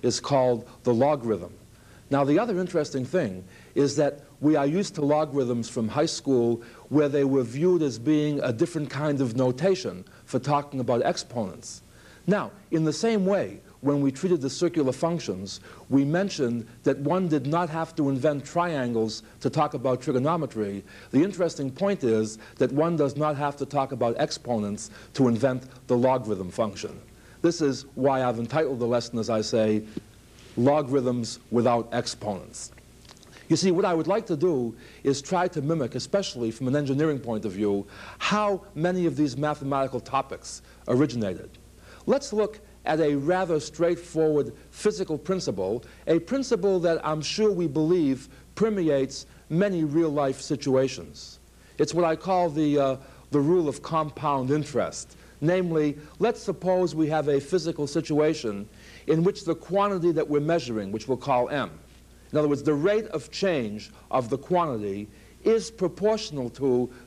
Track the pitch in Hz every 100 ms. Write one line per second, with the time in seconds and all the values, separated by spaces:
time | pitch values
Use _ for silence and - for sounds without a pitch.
0 | 123 113 - 139 127 120 110 - - 117
1 | 139 151 117 101 85 - - - - -
2 | - 139 139 151 233 180 180 175 147 139
3 | 127 185 131 92 92 - - - 143 143
4 | 143 - - - 143 151 143 170 202 -
5 | 143 151 156 139 123 120 113 - 110 117
6 | 160 - - 127 120 117 - - - 135
7 | 147 143 139 135 120 127 175 180 151 117
8 | 120 151 151 143 - 113 165 160 147 135
9 | 151 143 135 113 127 127 175 190 113 90
10 | 95 - - 131 - 143 143 135 123 120
11 | 120 185 - 123 98 87 - - - -
12 | - - - 202 120 - - 165 156 151
13 | 226 220 185 196 110 101 - - 135 143
14 | 139 131 185 175 135 - 175 170 135 123
15 | 165 170 - 92 98 - - - - 131
16 | 139 165 202 175 127 120 110 - 135 139
17 | 143 180 185 151 131 165 175 160 160 -
18 | 143 135 143 143 135 175 175 151 123 113
19 | 110 - - - 131 147 147 143 127 127
20 | 139 127 139 170 143 113 104 98 - -
21 | - 127 185 170 175 - 139 131 196 202
22 | 127 110 110 - - - 127 135 160 170
23 | 143 139 151 139 143 143 135 143 135 123
24 | 117 117 151 - - 117 104 101 - -
25 | - - 127 117 135 127 - - - 123
26 | 127 131 110 101 90 90 110 104 - -
27 | - - - - 170 170 147 131 - -
28 | 135 131 123 117 117 147 156 131 120 120
29 | 117 120 110 113 107 117 110 107 107 -
30 | - - - - - - 120 151 139 139
31 | 123 123 113 - - 117 120 120 113 120
32 | 123 - 104 95 - - - - - -
33 | - - - - - 160 190 175 190 170
34 | 156 208 220 160 180 147 120 - - -
35 | 139 135 - 180 180 156 139 165 120 127
36 | - 196 190 123 117 113 127 143 143 135
37 | 160 143 113 110 104 92 104 101 101 -
38 | - - - 208 208 190 - - 170 180
39 | 170 135 147 120 147 151 139 139 135 127
40 | - 135 131 - - - - - - 123
41 | 147 123 101 87 - - - - - -
42 | - 262 277 208 208 - - - - 156
43 | 156 143 139 185 185 160 139 - 170 175
44 | - 156 156 147 123 - - - 208 214
45 | 190 151 - 185 156 98 95 117 - -
46 | - 165 165 269 269 226 196 185 170 165
47 | - 156 147 - 214 180 170 139 156 180
48 | 147 131 - - - - 220 208 160 139
49 | 135 - - - - 156 202 180 156 147
50 | 165 147 139 135 - 143 143 131 131 131
51 | 80 - - - - - - - 117 160
52 | 170 160 175 185 175 147 151 147 135 135
53 | - - - 147 143 180 156 131 - 160
54 | 156 - 147 139 127 151 147 123 87 -
55 | - - - - 147 185 180 160 151 143
56 | - - 208 226 - 160 180 185 180 151
57 | 156 156 147 139 139 180 156 151 143 165
58 | - 151 151 156 117 101 104 - - -
59 | - 160 170 202 - 165 - 185 202 196
60 | 170 160 147 147 147 170 127 110 98 107
61 | 117 123 143 127 123 143 104 - - -
62 | - - - 151 151 143 151 143 170 208
63 | 220 160 - - 196 160 110 107 - -
64 | - 127 117 135 - 180 165 117 104 98
65 | 104 - - - - 226 - - 180 180
66 | 202 220 214 147 120 113 139 123 123 -